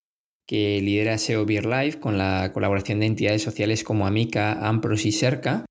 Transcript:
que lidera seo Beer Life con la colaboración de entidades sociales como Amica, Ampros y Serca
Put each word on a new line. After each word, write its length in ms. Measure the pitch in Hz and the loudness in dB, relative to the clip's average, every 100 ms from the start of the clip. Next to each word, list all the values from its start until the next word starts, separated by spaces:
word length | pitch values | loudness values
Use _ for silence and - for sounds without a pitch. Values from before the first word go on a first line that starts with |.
| _ _ _ _ - | _ _ _ _ -4
que 340 | 110 104 101 | 0 2 2
lidera 340 | 101 101 110 110 | 2 2 2 0
seo 300 | - 110 107 | 0 0 0
Beer 180 | 104 | 0
Life 340 | 107 127 143 151 | 0 0 -2 -2
con 200 | 120 98 | -2 0
la 320 | 95 95 95 | 2 0 0
colaboración 480 | 107 98 98 98 104 | 0 0 0 0 0
de 60 | 110 | 0
entidades 360 | 107 104 107 | 2 0 0
sociales 400 | 110 107 107 110 | -2 -2 0 0
como 240 | - 107 98 | 0 0 2
Amica, 460 | 107 113 107 104 104 107 | 0 0 0 0 0 0
Ampros 380 | 110 117 107 107 | 0 0 0 0
y 60 | |
Serca 520 | 107 127 127 - 208 - | 2 0 0 -2 -4 -6